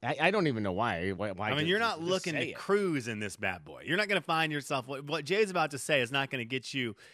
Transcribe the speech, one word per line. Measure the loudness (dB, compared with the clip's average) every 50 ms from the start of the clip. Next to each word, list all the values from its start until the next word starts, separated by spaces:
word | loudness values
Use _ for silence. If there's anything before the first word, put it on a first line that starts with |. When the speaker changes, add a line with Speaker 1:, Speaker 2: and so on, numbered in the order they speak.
| 0
Speaker 1:
I, | -2 0 4
I | 4 4
don't | 4 6 4
even | 4 2 2 0
know | 0 2
why. | 2 2 2 2 0 0 -2 0
Why, | 0 -2 -4 -2
why | -2 -2 0
Speaker 2:
I |
mean, | 0 2
Speaker 1:
did | 2 2
Speaker 2:
you're | 2 2
Speaker 1:
you | 2
Speaker 2:
not | 0 -2 -2
Speaker 1:
just | -2 0
Speaker 2:
looking | 0 0 0 -2 -2
Speaker 1:
say | -2 -4
Speaker 2:
to | -4
Speaker 1:
it? | -6
Speaker 2:
cruise | -10 -2 2 2 2 2 2 0 0 -2 -2
in | -4 -4
this | -4 -6 -6
bad | -2 -2 -2 -2 -2 -8
boy. | -14 -16 -14 -6
You're | -2 0 0
not | 0 2
gonna | 0 -2
find | 0 0 0 2 2 2
yourself, | 0 -4 -2 -2 -2 -2 -2 -4
what, | -8 -8 -6
what | -4 -4 -4 0
Jay's | 0 2 2 2 2
about | 4 2 0 0 0
to | -6
say | 0 2 4 4
is | 4 2
not | 2 0 0 0
gonna | -2 -6 -4
get | -2 -4 -4 -4 -4 -4
you, | -4 -2 -4 -4 _ -16 -20